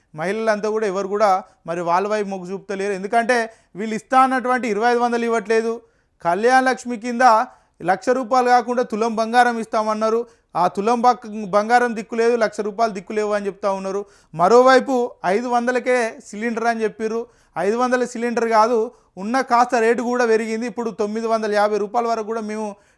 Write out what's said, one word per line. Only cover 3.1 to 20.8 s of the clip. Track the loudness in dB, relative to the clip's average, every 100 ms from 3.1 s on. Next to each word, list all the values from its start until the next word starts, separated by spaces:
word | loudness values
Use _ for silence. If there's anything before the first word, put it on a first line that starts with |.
| 0 2 0 -2 -10 _ -10
వీళ్ళు | -6 -6
ఇస్తా | 0 4
అన్నటువంటి | 4 2 0 -2 0
ఇరవై | 0 2
ఐదు | 2
వందలు | 0 0 0
ఇవ్వట్లేదు. | -2 0 0 0 -6 -12 _ _ _
కళ్యాణ | -2 2 4 4
లక్ష్మి | 4 0 -6 -8
కింద | -6 2 4 4 2 -10 _ _
లక్ష | -2 -2 0
రూపాయలు | -2 2 2 4
కాకుండా | 2 2 -4
తులం | -2 -2 -2 -2
బంగారం | 0 4 2 0
ఇస్తామన్నారు. | -4 -2 -2 -2 0 -2 -4 _ _ -2
ఆ | -2
తులం | 0 0 2
బక్-, | 2 0 -6 -10 -2
బంగారం | -2 2 2 2 -2
దిక్కు | -6 0
లేదు, | 2 2
లక్ష | 0 -2
రూపాయలు | -8 -2 -2
దిక్కు | -4 -6
లేవు | -4 -2
అని | -4 -6
చెప్తా | -6 -4
ఉన్నారు. | -4 -4 -6 -8 _ _ 0
మరోవైపు | 6 6 8 6 4 -2 -2 -4 -2
ఐదు | -2 0
వందలకే | -2 0 -2 0 0 -2 -6 -14
సిలిండర్ | -8 -6 -2 -2
అని | -2
చెప్పిర్రు. | -4 -4 -4 -4 -8 _ _ -4
ఐదు | -2 0
వందల | 0 0 -2
సిలిండర్ | -4 -4 -2 2
కాదు, | 4 4 2 -2 -8 _ -12
ఉన్న | -2 -2
కాస్త | 2 2 4 2
రేటు | 2 2
కూడా | 0 0 2
పెరిగింది. | 2 0 -4 -6
ఇప్పుడు | -6